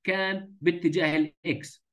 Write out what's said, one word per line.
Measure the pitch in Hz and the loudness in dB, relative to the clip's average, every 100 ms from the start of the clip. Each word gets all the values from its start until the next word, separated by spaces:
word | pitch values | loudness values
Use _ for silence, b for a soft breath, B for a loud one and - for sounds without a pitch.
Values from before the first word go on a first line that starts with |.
كان | - 190 190 196 - - | -4 -2 0 -4 -8 -2
باتجاه | 165 170 165 160 156 156 | 0 2 2 2 2 2
الإكس، | 151 _ 175 - - - _ | 0 _ -6 -6 -6 -18 _